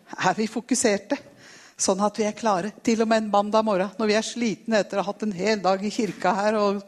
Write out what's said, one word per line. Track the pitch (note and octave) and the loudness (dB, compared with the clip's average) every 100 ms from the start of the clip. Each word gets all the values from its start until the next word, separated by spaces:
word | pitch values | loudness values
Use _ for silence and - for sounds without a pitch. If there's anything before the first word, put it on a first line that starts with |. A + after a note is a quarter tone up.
| - - | -16 -2
Er | F3+ F#3 | 0 0
vi | A3 | -2
fokuserte? | B3 - A#3+ A#3 G3 - C#4 - - - - - - | -6 -4 0 2 0 -2 -6 -6 -20 -20 -20 -20 -4
Sånn | - F#3+ G#3 | 0 2 0
at | G#3 | 0
vi | G#3 | -4
er | G#3+ | -2
klare. | A3+ F#3+ G3+ - - | 0 0 -2 -4 0
Til | A3 | 2
og | A3 | 2
med | A3 | 2
en | A3 | 2
mandag | G3+ G#3 A3 A3 | 0 2 2 2
morgen, | F#3+ G3 - | 0 -2 -2
når | G#3+ | 0
vi | G#3 | 0
er | - | -2
slitne | A#3 A#3 E3+ - A3+ | -2 -2 -2 0 0
etter | - G3 | 2 -2
å | F#3 | -4
ha | |
hatt | G3+ G#3+ | -4 -6
en | F3+ | -2
hel | G3+ G#3+ | -2 0
dag | F3+ F#3+ | 2 0
i | G#3 | -2
kirka | - G#3 - F#3 F#3+ | -2 -4 0 0 2
her | G#3+ G#3+ | 0 0
og | G3+ G3 | 0 -2